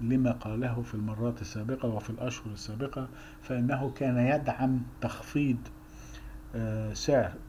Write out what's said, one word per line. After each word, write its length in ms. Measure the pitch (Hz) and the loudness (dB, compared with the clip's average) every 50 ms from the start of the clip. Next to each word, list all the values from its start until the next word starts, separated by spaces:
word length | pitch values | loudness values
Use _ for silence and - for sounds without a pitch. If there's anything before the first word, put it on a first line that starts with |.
لما 300 | 117 113 131 131 127 120 | 2 4 6 6 6 6
قاله 500 | 117 - - 110 110 117 131 123 120 120 | 4 2 -2 -2 -2 0 0 0 0 -2
في 140 | 117 - - | -2 -2 -2
المرات 460 | 107 107 107 110 107 117 120 117 - | -2 -2 -2 0 0 0 0 0 -2
السابقة 460 | 107 - - 110 107 117 131 127 - 120 | -6 -6 -4 -4 -2 -2 -2 0 0 0
وفي 220 | 110 104 - - | 0 0 -2 -4
الأشهر 440 | 110 - 127 123 117 - - 113 104 | -4 -4 -4 -4 -4 -4 -8 -8 -8
السابقة، 560 | - - - 110 113 139 139 - 135 131 127 - - - - - - | -8 -8 -8 -6 -4 -4 -4 -4 -6 -6 -6 -8 -12 -16 -16 -16 -16
فإنه 500 | - - 131 123 120 127 139 131 139 131 | -6 -4 0 2 2 2 2 2 0 -2
كان 260 | 127 - 143 131 123 123 | 0 0 2 2 4 6
يدعم 640 | 120 131 147 151 135 123 117 - 127 131 131 127 120 - - - | 6 6 6 4 2 0 0 2 2 2 4 2 0 -2 -6 -4
تخفيض، 560 | - 143 - - - - - 147 147 139 123 120 - - - - - - - - - - - - - - - - - - - | -4 -4 -4 -6 -10 -2 0 2 4 4 2 2 0 -6 -12 -14 -16 -16 -16 -16 -14 -14 -14 -12 -12 -12 -12 -12 -12 -8 -4
آه، 380 | 113 113 110 110 110 110 107 101 | -2 -2 0 0 0 -2 -2 -4
سعر 400 | - - - 143 127 104 - - - - | -2 2 6 6 6 6 4 0 -6 -12